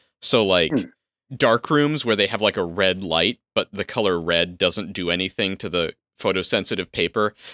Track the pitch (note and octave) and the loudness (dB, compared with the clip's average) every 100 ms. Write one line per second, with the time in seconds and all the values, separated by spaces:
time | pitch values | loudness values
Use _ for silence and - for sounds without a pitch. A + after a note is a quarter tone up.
0 | _ _ - A#2+ G2 F2+ D#2+ C#3 E2+ _ | _ _ 0 2 4 4 2 0 -4 _
1 | _ _ _ C3 B2 A#2 - D3 D3 D3+ | _ _ _ 0 2 2 2 2 2 0
2 | A#2+ G2+ G2 G#2+ G#2 G#2 F2 F2+ F#2+ F#2 | 0 2 2 2 0 0 -2 0 2 0
3 | F#2 D#2+ F#2 - _ - - G2 - B2 | 0 0 0 -2 _ -4 -4 -6 -4 0
4 | G2+ F2 E2 E2+ F2 F2 F2+ G#2 F2+ F#2+ | 0 0 2 0 0 0 -2 -2 -6 -6
5 | E2+ F2+ F#2 - G2 F#2+ F#2+ F2 E2 - | -4 -2 -4 -4 -4 -4 -4 -2 -2 -6
6 | _ - G#2 F#2 - A2 F2+ G2 F2+ - | _ -4 -2 -2 0 -2 -2 -6 -6 -4
7 | E2+ A2 G#2 - - | -2 0 -4 -4 -18